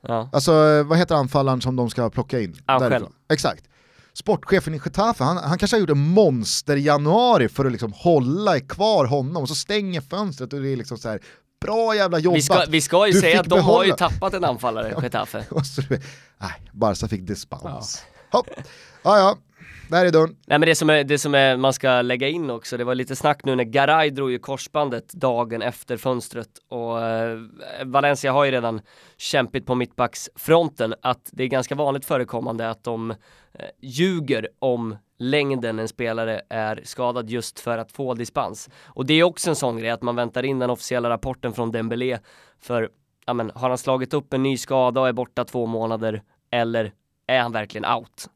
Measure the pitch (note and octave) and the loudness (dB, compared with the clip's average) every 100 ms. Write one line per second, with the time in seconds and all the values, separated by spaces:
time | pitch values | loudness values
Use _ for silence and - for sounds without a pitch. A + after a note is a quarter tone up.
0 | - A#2 A#2+ D3 C#3 D#3 D3+ D3+ D3 E3 | -4 -4 -2 0 4 6 6 6 4 2
1 | F3+ D#3 C3 C#3+ C3+ B2+ B2+ B2+ A#2+ A#2+ | 4 2 2 0 2 0 -2 -2 -2 -2
2 | A#2 - B2 B2+ G2 E2 - C3 B2+ B2 | -2 -2 -4 -4 -4 -6 0 2 2 0
3 | F2+ _ _ D3+ C3+ E2+ _ _ _ _ | -4 _ _ -2 -2 -6 _ _ _ _
4 | _ - - F3 - F#3+ D#3 D#3 - - | _ -10 -2 -2 2 0 0 -6 -6 0
5 | A3 A#3 C3 F3 C#3+ F3 G3+ A3+ F3 C#3+ | 0 0 -2 -2 -2 -2 2 2 2 2
6 | D3 F#3+ F#3+ B2+ G#2 - - C#3+ C#3+ D3 | 4 6 6 4 -2 -4 0 0 4 2
7 | D3 G3+ B3 G#3 A2+ - C3+ A#2 A2+ G2 | 4 4 4 4 2 2 -2 -2 -6 -2
8 | F3 D#3 B2 E3+ G#3 D3+ C#3 - G#3 G3+ | 4 4 4 0 2 0 -2 -2 2 4
9 | B2+ C#3+ C3 E3+ C3+ D#3 - G#3 G3 F3 | 2 0 -2 -6 -6 -6 -4 -4 -2 -6
10 | C3+ F#3 G#3 C3+ B2+ C#3+ C3+ C3 A2 A2+ | -6 -6 -6 -6 -10 -6 -4 -6 -6 -10
11 | A#2+ G#2 - - _ _ - G#3+ A3+ G#3+ | -8 -8 -10 -20 _ _ -4 0 0 2
12 | F#3+ E3+ E3 E3 C#3 F#3 D3 D#3 C#3 E3+ | 2 2 4 2 4 2 4 0 2 4
13 | G#3 F#3+ F3 F3+ E3 F3+ D#3+ A3 F#3+ - | 6 6 6 4 6 4 6 6 6 2
14 | E3+ - F#3+ F#3 E3+ A#2+ B2 A2 A2 - | 0 0 -2 0 -2 0 -2 -2 -4 -4
15 | B2+ A2 G#2 G#2+ A2+ - C3+ - C3+ C3+ | -4 -4 -4 -6 -6 -4 -4 -6 -4 -4
16 | - - _ _ G2 - - G2 A2 F#2+ | -6 -20 _ _ -12 -12 -16 -2 0 0
17 | G#2+ G#2 F#2 G2+ - - - - G#2+ - | -4 -6 -6 -10 -8 -12 -12 -12 -10 -12
18 | - - _ B3 B3 - - - - - | -14 -20 _ -2 -2 -12 -20 -20 -20 -4
19 | E3+ G#3 F#3+ G#3+ _ _ - - - E3 | 4 6 6 2 _ _ -20 -20 -2 2
20 | F3+ D#3+ D#3+ - _ D3+ E3 D#3 D#3 D3+ | 4 6 4 -2 _ 4 4 4 4 4
21 | C#3 C#3+ D3+ C#3+ C3+ B2+ C3+ B2+ C3+ B2 | 4 0 2 4 4 4 2 2 2 2
22 | B2 B2 C3+ E3 D3+ A#2 - B2 B2 B2+ | 2 0 -2 -2 -6 -8 -8 -6 -2 -2
23 | C3 C3+ D3+ C#3+ C#3 B2+ A#2+ C3+ C#3 D#3 | -4 -2 0 0 0 0 0 2 2 2
24 | D3+ C3+ C3+ B2 - C3+ - D#3 D3 A#2 | 2 -2 -4 -4 -6 -10 -6 -4 -2 -4
25 | - F3+ C3 A#2 A#2 A#2 A2+ A#2 - A#2+ | -10 -4 -2 0 -2 -4 -4 -6 -10 -6
26 | C3 B2+ - - A2 _ _ B2 A#2 A#2 | -4 -4 -6 -14 -14 _ _ -8 -6 -4
27 | A2+ A2+ A2+ A2+ A2+ - - - C3+ C3+ | -2 -2 -4 -6 -14 -20 -16 -12 0 2
28 | C#3+ C#3+ C#3 C3+ C#3 C3 A#2 A2+ - _ | 4 2 2 2 2 2 0 -4 -10 _
29 | - _ - D3 B2+ C3 C3 B2 A#2+ - | -20 _ -2 0 0 -4 -2 -2 -2 -2
30 | B2 - - - - E3 E3 - A2+ A2 | -4 -4 -16 -12 4 4 4 -2 -4 -2
31 | B2+ B2 - - C3 C3+ B2 C#3 D3 C#3 | -4 -4 -8 -6 -2 -2 -2 -2 -2 -2
32 | - C#3+ A#2+ A#2 B2 A2+ A2+ A2+ - A2+ | -2 -2 -2 -6 -6 -6 -6 -6 -8 -6
33 | A2+ G#2+ _ _ _ - - - C3 B2+ | -6 -10 _ _ _ -20 -18 -18 -12 0
34 | F3+ F3+ C#3 B2 G#2+ _ C3+ B2 A2+ G#2 | 0 0 -2 -4 -4 _ -2 -2 -4 -10
35 | _ _ B2 D3 C#3 C3+ A#2 A2 A2 - | _ _ -2 -2 0 -2 -4 -4 -6 -6
36 | A#2 A2+ A2+ G#2+ - A2+ A2 A2 - - | -6 -4 -4 -6 -6 -6 -6 -6 -12 -6
37 | B2 B2 A2 A#2+ A2+ - - A#2 A2+ - | -4 -4 -6 -8 -8 -10 -6 -6 -8 -10
38 | C3 A#2+ A#2 - G#2+ A2 - - - - | -8 -6 -6 -6 -6 -8 -18 -20 -20 -10
39 | C3+ D#3 F3 E3+ F3 D3+ C3+ A2+ A2+ A#2 | 2 4 4 2 -4 -2 -2 -4 -4 -4
40 | B2 A#2+ A#2 B2 C3 C3+ B2 A#2+ - B2 | -4 -2 -4 -4 -4 -2 -2 -4 -4 -4
41 | A#2+ A2+ C3+ B2+ B2 A2+ A#2 A2+ A2+ A#2 | -2 -4 -6 -8 -8 -4 -4 -4 -4 -4
42 | B2+ A#2 _ _ _ _ - A#2+ A2+ _ | -4 -4 _ _ _ _ -6 -4 -4 _
43 | _ _ - A#2+ A2 A#2+ B2+ B2+ - C3 | _ _ -6 -4 -6 -4 -2 -2 0 -2
44 | B2+ D3 C#3+ C3+ C3+ B2+ - C3+ B2+ B2 | -2 -6 -4 -2 0 -2 -2 2 2 2
45 | C3 A#2+ A#2+ - A#2+ B2+ A#2 A2+ A2+ A2+ | 0 -2 -6 -6 -6 -4 -4 -4 -4 -2
46 | A2+ G#2+ _ _ _ A#2+ A#2 A#2 G#2+ _ | -4 -6 _ _ _ -2 0 -2 -4 _
47 | _ _ - B2+ A#2+ A2+ G#2 G#2+ - A#2+ | _ _ -2 0 0 -4 -8 -8 -4 -4
48 | A2+ - - | -6 -20 -20